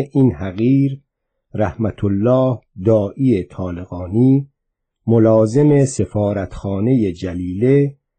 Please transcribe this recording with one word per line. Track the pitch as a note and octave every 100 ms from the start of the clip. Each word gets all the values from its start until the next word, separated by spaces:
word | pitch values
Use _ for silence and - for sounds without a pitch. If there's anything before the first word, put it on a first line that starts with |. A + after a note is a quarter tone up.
| C#3
این | C#3+ B2+
حقیر، | - F#2+ F2+ A#2+ C#3 C#3 C3+ _ _ _ _ _
رحمت | G2+ G2+ - G#2 -
الله | G#2 G2 A2+ B2+ C3 A#2+ - -
داعی | G2 A2 G2 - C3+ G2+
طالقانی، | E2 - F#2 F2 F2 F2+ F2+ G#2 C3 C3+ C#3 _ _ _ _ _ A2+
ملازم | A#2 A2+ A2 A2 B2 D3 C#3+
سفارتخانه | C#3 - G2 G#2+ G2+ G2+ F#2 - G2 G2 A2 C3 G2+
جلیله، | E2+ F#2 F2 F2+ F#2 B2+ C#3+ C#3+ C#3 _